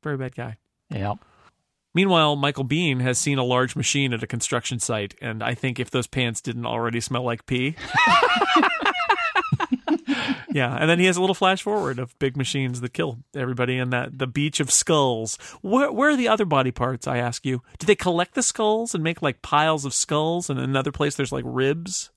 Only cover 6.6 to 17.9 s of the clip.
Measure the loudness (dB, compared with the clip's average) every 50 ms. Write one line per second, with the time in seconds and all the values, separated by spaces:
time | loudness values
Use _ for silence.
6.6 | -4 -4 -2 -2 -2 -2 -2 -2 -4 -2 -4 -2 -2 -2 -4 -6 -4 -4 -2 -2
7.6 | 0 -2 -4 -6 -10 -2 0 2 4 6 6 6 4 4 2 2 0 2 4 2
8.6 | 2 2 0 0 -2 -2 0 0 0 0 0 0 0 -2 -2 -2 0 0 -2 -2
9.6 | 0 -2 -2 -4 0 -2 -2 -2 0 -2 -4 -2 -2 -4 -4 -6 -4 -4 -2 0
10.6 | 0 0 0 0 2 4 4 4 4 4 4 2 2 0 2 2 2 2 2 2
11.6 | -2 -2 -2 0 0 -2 -2 -4 -6 -8 _ _ -2 -2 0 0 -4 -2 0 -2
12.6 | -2 -2 -2 -4 -6 -8 _ -4 -4 -4 -4 -8 -14 _ _ -6 -4 -4 -2 -2
13.6 | 0 0 0 -2 -2 0 -2 -2 -2 -4 -6 -6 -6 -2 0 0 0 0 0 -2
14.6 | 0 2 2 0 2 4 4 4 4 4 2 0 -4 -6 -8 -10 -12 -20 -20 -12
15.6 | -4 2 2 4 4 2 2 2 4 4 4 4 4 2 4 2 2 2 4 4
16.6 | 4 2 0 0 -2 -2 -2 -4 -4 -4 -2 -2 -2 -2 -4 -4 _ -2 -4 -4
17.6 | _ _ _ -4 2 2